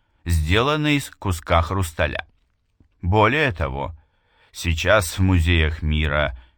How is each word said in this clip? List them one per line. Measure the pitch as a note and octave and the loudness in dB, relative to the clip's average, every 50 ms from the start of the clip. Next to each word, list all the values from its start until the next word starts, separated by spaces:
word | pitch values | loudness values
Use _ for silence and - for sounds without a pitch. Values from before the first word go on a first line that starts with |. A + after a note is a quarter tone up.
| _ _ _ _ - | _ _ _ _ -4
сделанный | E2+ E2+ D#2+ D2+ D#2+ F#2+ A2 B2 C#3+ D3+ D#3 D3+ D3 D3 | -2 0 0 0 2 2 2 2 2 0 0 0 0 0
из | C#3+ - - | 0 -2 -6
куска | - - - G2 F2 - - - F2 E2 | -12 -8 -6 -4 -4 -4 -2 0 2 2
хрусталя. | E2 - F#2+ G2 F#2 - - - D#2+ C#2 A1+ - - - _ _ _ _ _ _ _ _ _ _ _ _ _ _ | 2 0 -2 -4 -4 -4 -4 -2 -2 -2 -4 -6 -10 -14 _ _ _ _ _ _ _ _ _ _ _ _ _ _
Более | - F2+ G2+ G#2+ G#2 A2 C3 D#3 D3+ C3 | -2 0 2 4 4 4 2 2 0 -2
того, | F#2+ - D2+ C2+ C2 C#2 C2+ - - - _ _ _ _ _ _ _ _ _ _ | -2 -4 -6 -6 -6 -6 -8 -10 -12 -14 _ _ _ _ _ _ _ _ _ _
сейчас | - - - E2+ D#2+ D#2 F2 F2+ G#2 G#2+ F2 - - | -14 -8 -4 -4 -2 0 2 2 2 2 2 0 -2
в | - | 0
музеях | F#2 F#2 F#2 F2 D#2+ F2+ F2 E2 D#2 D2+ D#2+ - | 2 4 4 4 4 2 2 2 2 0 -2 -4
мира | D#2+ D#2 D2+ D2+ D2+ D2 C#2+ D2+ D2 C2+ - - - _ _ | -4 -2 -2 0 0 0 0 0 -2 -2 -4 -8 -16 _ _